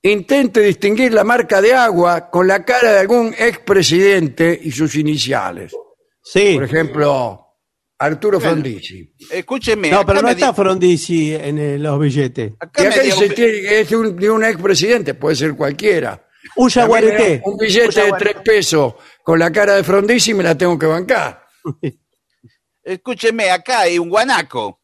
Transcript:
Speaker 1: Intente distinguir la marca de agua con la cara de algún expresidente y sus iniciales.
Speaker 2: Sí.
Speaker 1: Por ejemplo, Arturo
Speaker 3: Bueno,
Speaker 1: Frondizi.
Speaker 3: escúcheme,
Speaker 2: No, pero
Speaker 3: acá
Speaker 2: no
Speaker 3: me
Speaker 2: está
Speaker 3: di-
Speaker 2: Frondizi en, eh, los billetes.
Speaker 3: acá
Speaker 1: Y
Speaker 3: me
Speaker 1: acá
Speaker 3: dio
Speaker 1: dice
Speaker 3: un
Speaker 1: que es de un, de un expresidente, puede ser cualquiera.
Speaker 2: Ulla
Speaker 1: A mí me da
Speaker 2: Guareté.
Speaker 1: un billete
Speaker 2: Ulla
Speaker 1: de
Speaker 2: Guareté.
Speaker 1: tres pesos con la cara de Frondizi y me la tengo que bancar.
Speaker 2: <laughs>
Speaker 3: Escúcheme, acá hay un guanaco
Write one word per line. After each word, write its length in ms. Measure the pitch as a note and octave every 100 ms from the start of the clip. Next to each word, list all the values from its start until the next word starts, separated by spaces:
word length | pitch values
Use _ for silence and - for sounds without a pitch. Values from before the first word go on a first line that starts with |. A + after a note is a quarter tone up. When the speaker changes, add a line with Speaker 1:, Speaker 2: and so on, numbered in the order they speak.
Speaker 1:
Intente 580 | F#3+ G#3 F3 C#4 B3 A3+
distinguir 520 | G#3 - G3+ G#3+ B3+
la 120 | A3
marca 360 | G#3+ A#3+ - G3
de 120 | G#3+
agua 560 | B3+ A#3 F3 F3 E3+ E3
con 160 | F3 F#3
la 180 | G3
cara 280 | F3 B3 A#3+
de 60 | G3+
algún 340 | G3 A#3+ A3+ A3+
expresidente 1200 | A#3 - - G3 C3+ E3+ G3 G3 D#3 A#2 E3 E3+
y 80 | D#3+
sus 240 | B2 D#3
iniciales. 800 | D3+ D3+ D3+ B2 C3 F#2 F2 F2 - - _ _ _
Speaker 2:
Sí. 320 | - F#3+ G3+
Speaker 1:
Por 100 | D3+
ejemplo, 800 | B2+ D#3+ D#3+ D3+ D3 C3+ A#2 F#2 _ _ _ _ _ _
Arturo 400 | C#3 D#3 G#3 G3
Speaker 3:
Bueno, 140 | -
Speaker 1:
Frondizi. 600 | D#3 C3+ G2+ - F#2 D#2+ _ -
Speaker 3:
escúcheme, 600 | F3 - C4 A#3 G#3+ E3
Speaker 2:
No, 160 | F#3+ G3
pero 60 | G3
Speaker 3:
acá 20 |
Speaker 2:
no 60 | A#3
Speaker 3:
me 40 |
Speaker 2:
está 160 | - C4+
Speaker 3:
di- 20 |
Speaker 2:
Frondizi 800 | G#3 F#3+ F#3 F3+ E3+ - E3+ D3+
en, 240 | D#3 C#3+ D3+
eh, 200 | D3 C#3+
los 200 | D3+ C#3+
billetes. 520 | D3 C3+ C3 B2+ G#2+ -
Speaker 3:
acá 220 | - -
Speaker 1:
Y 40 | F#3+
Speaker 3:
me 60 |
Speaker 1:
acá 80 | G#3+
Speaker 3:
dio 120 | -
Speaker 1:
dice 120 | F#3+ G3+
Speaker 3:
un 80 |
Speaker 1:
que 460 | G3+ A#3 G#3+ G3 G#3+
es 100 | G#3+
de 60 | A3+
un, 200 | A3 F3
de 140 | G3+
un 140 | A3
expresidente, 680 | A3 F3+ G3 F#3 G3+ A#3+ D3
puede 220 | C3 D3 C#3+
ser 180 | D#3
cualquiera. 720 | C#3+ C#3+ D3 G#3 F3 B2 F#2 _ _ - -
Speaker 2:
Ulla 280 | B3 B3
Speaker 1:
A 20 | A#3
mí 60 |
me 60 | A3+
da 40 | A3
Speaker 2:
Guareté. 340 | G#3+ G#3 C#3
Speaker 1:
un 120 | F3+ G3
billete 300 | A3 G3+ A3+
Speaker 2:
Ulla 140 | A3
Speaker 1:
de 40 | G#3
Speaker 2:
Guareté. 200 | F#3+ G#3
Speaker 1:
tres 100 | G3+
pesos 520 | A3+ G#3+ F3+ D#3+ C3 - - _
con 160 | - E3
la 140 | E3+
cara 220 | E3 G3+
de 100 | G3
Frondizi 460 | F3 G3 G#3 A#3+ A3+
y 40 |
me 100 | G#3
la 120 | F#3 D#3
tengo 220 | F3+ E3
que 80 | D#3
bancar. 580 | E3 F3+ G#3+ C#3+ - _ _
Speaker 2:
<laughs> 300 | E3 - D3+ - _ _ _ _ _ _ _ _
Speaker 3:
Escúcheme, 680 | - F#3 - - A3+ A3+ G3
acá 300 | F3+ F3+ B3
hay 180 | F3+ F3
un 100 | E3+
guanaco 720 | G#3 B3+ A3+ C#3+ B2 G#2 -